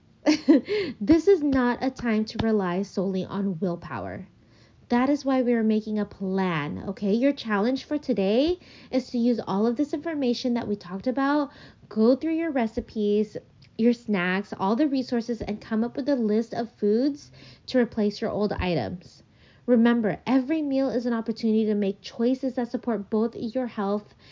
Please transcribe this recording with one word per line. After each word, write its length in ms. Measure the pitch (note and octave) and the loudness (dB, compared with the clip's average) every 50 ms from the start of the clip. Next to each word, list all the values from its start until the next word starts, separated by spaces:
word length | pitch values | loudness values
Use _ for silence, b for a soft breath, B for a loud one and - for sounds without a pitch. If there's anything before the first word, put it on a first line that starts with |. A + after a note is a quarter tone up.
| _ | _
<laughs> 960 | _ _ _ - D#4 D4+ - - - D#4+ B3 - - G#4 G#4+ F#4+ D4+ - - | _ _ _ 2 2 2 4 6 6 6 6 6 2 -2 -2 -2 -4 -6 -4
this 280 | G#3 G3 D#4+ E4 - G4 | 2 4 4 4 6 6
is 140 | G4+ D#4+ C#4+ | 4 4 4
not 360 | C#4+ C4 C4 B3 B3 A#3+ - | 2 2 2 2 2 0 0
a 100 | - C4+ | -2 -4
time 340 | C4 - - A#3+ G#3+ G#3+ A3 | -4 -2 -2 0 0 0 0
to 180 | - - G#3 A3+ | -2 -4 -2 0
rely 380 | A3+ G#3+ G#3 F#3+ F3 F3 F#3+ G3+ | 2 2 2 0 0 -2 -2 -4
solely 420 | - - G#3+ F3+ G3 F#3 F#3 F3+ | -4 -4 -4 -2 -2 -2 -4 -4
on 340 | - G#3 G3 G3 G3+ F3+ D#3+ | -4 -4 -4 -2 -2 -2 -2
willpower. 680 | G3+ F3+ E3+ E3+ D#3 D3+ C3+ G2+ F#2 F#2+ F#2 - F#3 - _ - b b b b b b b b b - | -2 -4 -4 -4 -8 -10 -10 -8 -8 -8 -10 -10 -12 -14 _ -20 b b b b b b b b b -2
That 200 | B3 A#3+ B3+ C#4 | 0 2 2 2
is 160 | D4 C#4+ - | 0 0 0
why 160 | C4+ C4 C4 | 0 0 2
we 140 | A#3+ A#3+ A#3+ | 2 2 2
are 80 | A3+ A3 | 2 2
making 360 | A3 G#3+ G#3+ G#3+ A3 G#3+ G#3 | 2 2 2 0 -2 -4 -4
a 60 | G#3 | -4
plan, 800 | G#3 - - G3+ F#3+ F#3+ F#3+ F#3+ F#3 E3 D3+ C#3+ D3 F#2 F#2+ - G3+ | -4 -6 -8 -6 -2 -2 0 0 0 0 -2 -4 -4 -6 -8 -8 -8
okay? 260 | F#3+ - G#3 F#3+ G3+ | -8 -4 -2 0 0
Your 180 | A#3 C4 C#4+ C#4 | 2 2 2 0
challenge 520 | - - A3+ G#3 G3 G#3 B3 C4+ C4 - | 0 -4 -2 -2 0 0 0 0 -2 -4
for 120 | - D4 | -4 -6
today 640 | D4 - - A3+ G3 F#3+ F#3+ G#3+ B3 D4 E4+ F4+ - B B B B B B | -4 -2 -2 -2 0 2 2 2 2 2 2 0 -4 B B B B B B
is 180 | B C4 B3+ - | B -4 -4 -2
to 80 | - A#3+ | -2 0
use 220 | A#3 B3 A#3 G#3+ - | 2 2 0 0 -2
all 200 | - F#3 G3+ A3 | -2 0 0 2
of 100 | A#3 A#3+ | 0 0
this 180 | A3 D4 D4 - | 0 -2 -2 -4
information 580 | C#4+ D4+ E4+ D#4+ D4 C4+ A#3+ A#3+ - - B3+ A#3+ | -6 -6 -4 -4 -2 0 0 0 0 0 -2 -2
that 140 | A#3 - - | -2 -2 -4
we 80 | G#3 | -6
talked 300 | G3+ - E3+ F#3 G3 - | -6 -6 -10 -10 -6 -4
about, 440 | C4 B3 C4+ C4+ C#4 D4 D4 C#4+ C4+ B B B B B B - - | -4 -2 0 0 2 2 0 0 -2 B B B B B B -18 -8
go 260 | - G#3+ A3 A#3+ C4+ | 0 2 4 4 4
through 200 | C4+ D4+ D#4+ D#4+ | 4 2 -2 -2
your 160 | D#4+ E4 E4 | -2 -2 -2
recipes, 880 | C4 C4+ A3+ A3 - A#3+ A#3 - - A3 G#3 G#3 G#3 G#3+ G#3+ G#3+ - - - - - - - - _ - | 0 0 -2 -2 -2 -6 -8 -6 -4 -2 0 2 2 2 0 0 -4 -14 -16 -16 -20 -20 -20 -14 _ 2
your 160 | A3+ A#3+ A#3+ | 2 2 2
snacks, 580 | A#3 - - G#3 F3+ F3 F3+ F#3 G3 G3+ - - - | 2 0 -2 0 0 0 0 0 -2 -2 -6 -6 -2
all 180 | F#3+ F#3+ A#3 | 0 0 2
the 120 | A3+ D#4 C#4 | 2 2 0
resources, 520 | C#4 C4 B3 - B3+ A#3 A3+ - A#3 A3 | 0 -2 -2 -2 -2 -4 -2 -2 -6 -6
and 220 | - - G#3 G#3 - | -4 -6 -8 -8 -6
come 200 | - A3+ G#3+ A#3 | -4 -2 -2 -2
up 140 | A#3+ - | -2 -4
with 120 | C#4+ B3+ C#4+ | -4 -2 0
a 60 | C#4+ | 0
list 360 | B3 A3+ G#3 G#3 A3 A3+ - - | 0 2 2 2 0 0 -2 -4
of 180 | B3 A#3+ G#3+ - | -6 -6 -6 -6
foods 580 | - G#3+ G3+ G#3 A#3 C4+ D4 C#4+ D4 - - B B B B B B B | -2 0 2 2 2 2 0 -2 -4 -10 -20 B B B B B B B
to 120 | - - B3+ | -2 0 2
replace 420 | A#3 A#3 - A3+ G#3 G#3 G#3 - | 2 2 0 0 0 0 0 -2
your 100 | A3+ - | -4 -4
old 220 | - F#3+ G#3 G3 - | -2 0 -2 -2 -2
items. 680 | - - F3+ E3+ C#3+ G#2 F#2+ F3 F3+ - - - - - b b b b b b b b | -2 -2 0 0 0 -2 -4 -6 -10 -12 -16 -20 -20 -20 b b b b b b b b
Remember, 540 | b B3 A3+ A#3 A#3 A#3+ A#3+ G#3+ F#3+ - - - | b 4 6 6 6 4 4 2 0 -2 -2 -2
every 340 | - B3+ C4+ B3 C4 D#4+ D#4+ | 2 2 2 2 2 -2 -2
meal 300 | D4+ C#4 C4+ C4 C4+ C4 | -2 0 0 0 0 0
is 160 | - B3 A3+ | 0 -2 -2
an 60 | B3 A#3 | -2 -2
opportunity 520 | A3+ A3 A#3+ A3 - - A3 G#3+ A3 A3 | -2 -4 -4 -6 -2 0 2 2 2 2
to 80 | G#3 G#3 | 2 0
make 260 | G#3 G3+ F#3+ G3 - | 0 0 -2 -2 -6
choices 540 | - - - - A#3 B3 C4 C4 - C4 B3+ | -10 -12 -4 -2 0 0 0 0 -2 -4 -4
that 160 | B3+ A#3+ A#3 | -4 -4 -4
support 380 | - A3+ - B3 A3+ G3+ G3 - | -4 -6 -4 -2 -4 -4 -4 -2
both 280 | A3+ G#3+ A3+ A#3 - | 0 0 0 0 -2
your 320 | - - A3 - C4 B3+ A#3 | -6 -8 -6 -4 -4 -4 -4
health 460 | - A3 G3 G3 G#3 G#3 G#3 - - B B B | -4 -4 -2 -2 -2 -2 -4 -8 -20 B B B